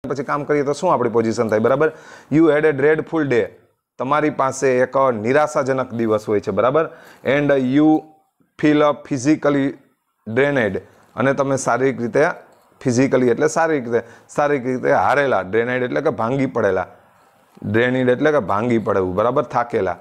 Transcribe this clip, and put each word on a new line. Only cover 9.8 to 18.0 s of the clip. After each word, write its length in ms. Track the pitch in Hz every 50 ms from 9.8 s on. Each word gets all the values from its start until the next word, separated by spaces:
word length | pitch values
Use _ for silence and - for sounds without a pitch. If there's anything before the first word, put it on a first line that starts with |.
| _ _ _ _ _ _ _ _ _ 107 113
drained, 440 | 123 139 143 143 131 113 101 95 92 - - _ _ _ _ _
અને 180 | - 120 135 135
તમે 240 | 139 139 135 139
શારીરિક 440 | 127 - 131 120 120 131 135 123 110
રીતે, 260 | 117 113 98 135 151 175 170 - - _ _ _ _ _ _ _ -
ફિઝિકલી 440 | 131 117 120 135 135 - 135 127
એટલે 200 | 120 117 117 147
શારીરિક 360 | 156 - 170 165 160 156 143 117
રીતે, 240 | 117 117 113 - - - - _ _ -
શારીરિક 300 | - 147 143 147 139 113
રીતે 260 | 131 127 123 117 139
હારેલા, 500 | 139 120 90 104 127 143 143 131 113 98
ડ્રેનેડ 420 | 92 92 98 113 117 123 123 127 123
એટલે 180 | 123 143 151
કે 80 | 143 156
ભાંગી 360 | 120 - 113 117 131 139 135
પડેલા, 420 | 131 127 123 107 98 95 92 87 - - - _ _ _ _ _ _ _ _ _ _ _ - -
ડ્રેનેડ 460 | 104 104 113 120 127 127 131